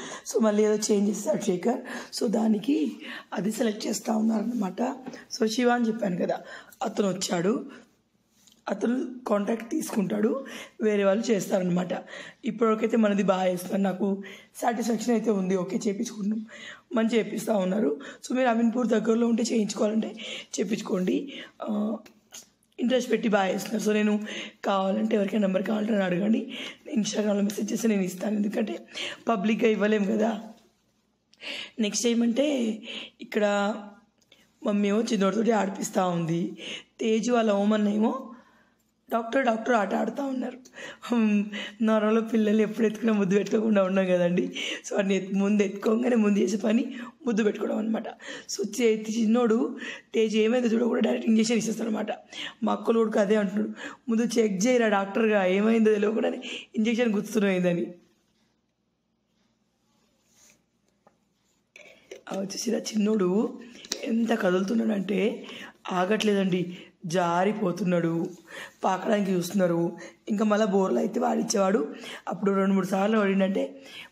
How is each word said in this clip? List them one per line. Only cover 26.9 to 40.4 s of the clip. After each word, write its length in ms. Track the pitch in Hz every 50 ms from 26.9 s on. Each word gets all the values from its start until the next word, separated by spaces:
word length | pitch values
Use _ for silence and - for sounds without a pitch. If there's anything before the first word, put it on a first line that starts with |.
| - 220 202
Instagram-లో 400 | - - - 208 214 202 202 196
మెసేజ్ 300 | 202 - - 226 202 240
చేస్తే 160 | - - 226
నేను 140 | 208 196 185
ఇస్తాను, 340 | 180 - - - 208 214
ఎందుకంటే 420 | 208 208 214 - 240 226 - 339 - - - - - - - - - - -
పబ్లిక్గా 420 | 226 208 180 214 226 196 247 226
ఇవ్వలేము 340 | 220 196 202 208 214 214 196
కదా. 380 | 190 220 214 214 226 220 202 - - - - _ _ _ _ _ _ _ _ _ _ _ _ _ _ _ _ - - - - - - - -
Next 260 | 220 208 202 - -
ఏమంటే 720 | 240 233 233 233 233 220 233 277 302 285 262 233 220 220 - - - - - - - - -
ఇక్కడ 540 | - - - 220 208 208 202 202 202 202 226 220 208 208 - - _ _ _ _ _ _ _ _ _ _ _ _ -
మమ్మీ 240 | 233 208 202 208 202
ఏమో 140 | 202 220 233
చిన్నోడితోటి 500 | 240 262 196 196 190 185 220 226 202 226
ఆడిపిస్తూ 560 | 208 196 196 196 - - - - 208 185 180
ఉంది, 480 | 175 170 170 160 170 170 190 - - - - - - - - _ _ -
తేజు 320 | 254 226 220 226 196 240 247
వాళ్ళ 180 | 233 226 220
ఓమన్న 380 | 202 202 202 208 214 214 208 202
ఏమో 420 | 202 214 214 247 466 539 - - - - - _ _ _ _ _ _ _ _ _ _ _ _ -
డాక్టర్, 340 | - 233 233 233 233 269 262
డాక్టర్ 300 | 240 220 220 226 - 247
ఆట 200 | 220 196 190 226
ఆడుతూ 320 | 226 226 220 233 285 277
ఉన్నారు. 320 | 269 262 233